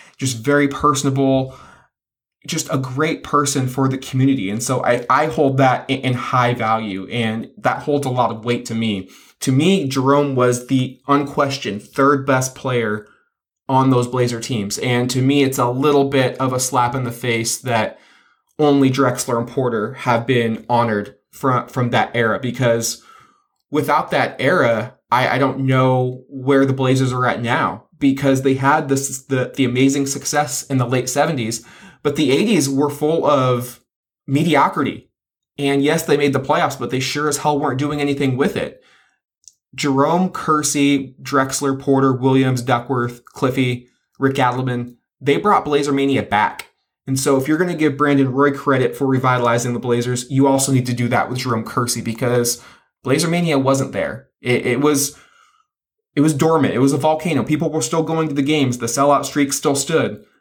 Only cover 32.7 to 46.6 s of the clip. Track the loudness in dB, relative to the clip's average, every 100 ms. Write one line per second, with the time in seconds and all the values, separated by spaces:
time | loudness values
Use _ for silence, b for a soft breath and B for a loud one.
32.7 | 0 -2 -2 -2 0 2 2 2 -2 -4
33.7 | -14 _ _ _ _ -4 0 2 4 2
34.7 | 0 -4 -6 -14 _ _ _ _ -4 0
35.7 | 2 2 0 2 2 2 0 0 0 0
36.7 | -4 -6 -4 -4 -2 -2 -2 0 0 0
37.7 | -2 -2 -2 -2 0 0 0 -2 -2 -8
38.7 | -10 b b b b _ _ _ _ _
39.7 | -4 0 2 2 2 0 -2 0 0 0
40.7 | 2 2 2 -2 -12 -2 0 0 -2 -2
41.7 | -2 2 4 4 2 2 4 2 0 0
42.7 | -2 -2 -2 -4 -6 -18 -4 -2 0 0
43.7 | -2 b b b -2 -2 2 0 0 -2
44.7 | -4 -6 -12 _ _ 0 2 2 2 2
45.7 | 0 2 0 2 0 0 0 0 -4